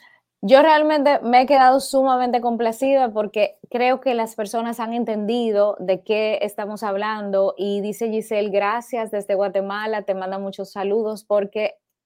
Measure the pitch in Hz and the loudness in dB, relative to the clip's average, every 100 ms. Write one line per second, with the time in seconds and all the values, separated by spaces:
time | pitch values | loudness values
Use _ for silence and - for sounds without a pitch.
0 | - _ _ _ 202 262 320 302 302 302 | -20 _ _ _ 4 6 8 4 4 2
1 | 277 285 233 247 262 277 254 262 269 269 | 2 2 2 2 4 6 6 4 2 0
2 | 262 254 247 240 240 226 226 226 269 277 | 2 2 2 0 0 0 -2 -2 0 2
3 | 240 214 214 214 208 - - 233 247 262 | 2 0 -2 0 -2 -2 -8 0 0 0
4 | 262 240 226 226 202 226 233 233 226 233 | 0 -2 -4 -6 -6 -4 -6 -6 -6 -4
5 | 233 214 208 240 226 202 208 - 185 185 | -4 -4 -2 -2 0 2 2 0 -2 -2
6 | - 214 214 214 208 214 208 214 214 196 | 0 0 0 -2 -4 -6 -10 -6 -6 -4
7 | 214 214 202 196 196 - 202 202 208 208 | -4 -4 -2 2 2 0 -4 -2 -4 -4
8 | 226 220 220 214 208 202 202 233 233 240 | -4 -4 -2 -2 0 0 0 -2 -4 -6
9 | 220 208 196 196 202 190 196 202 220 214 | -4 -6 -2 0 0 -2 -4 -4 -4 -4
10 | 202 190 185 196 196 196 196 208 196 214 | -4 -4 -6 -6 -8 -10 -10 -6 -2 -2
11 | 214 208 - 208 196 214 214 - _ _ | -2 -6 -2 0 0 -4 -6 -6 _ _